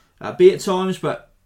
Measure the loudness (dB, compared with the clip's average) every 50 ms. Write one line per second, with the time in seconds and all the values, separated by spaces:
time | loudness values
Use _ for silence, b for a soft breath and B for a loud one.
0 | B B B _ -12 -12 0 4 6 6 6 4 -2 -4 -4 -2 -4 -4 -6 -6
1 | -6 -8 -8 -8 -12 _ _ _ _